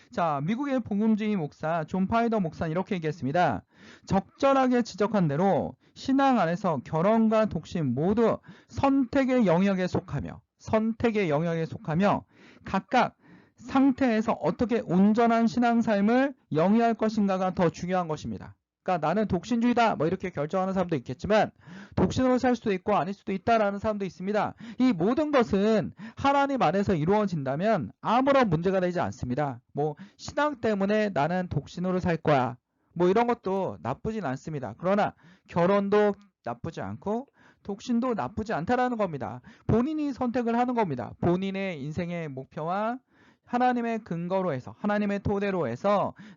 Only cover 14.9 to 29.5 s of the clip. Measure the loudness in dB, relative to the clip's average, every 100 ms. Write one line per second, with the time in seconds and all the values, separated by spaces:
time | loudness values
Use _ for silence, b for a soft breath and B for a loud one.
14.9 | 4 4 4 4 4 2 2 2 2 2
15.9 | 2 2 2 2 -4 _ 0 4 4 2
16.9 | 2 0 0 0 0 -2 0 0 0 -2
17.9 | -2 -2 -6 -6 -10 -12 -20 _ _ -4
18.9 | -2 0 0 0 -2 0 0 2 4 2
19.9 | 2 -2 -2 -6 -6 -4 -2 -2 -2 -2
20.9 | -4 -6 -10 0 2 2 -4 B B B
21.9 | -2 0 2 2 2 2 0 -2 -4 0
22.9 | 0 0 -6 -6 -4 0 2 2 -2 -4
23.9 | -4 -6 -8 -4 -2 -2 -6 -16 0 0
24.9 | 2 0 0 2 2 2 2 2 2 -2
25.9 | -8 -16 -2 2 2 2 2 2 2 0
26.9 | 0 2 2 0 -2 -4 -2 0 0 -2
27.9 | -6 0 2 4 4 4 2 0 0 0
28.9 | 0 -4 -4 -4 -2 -2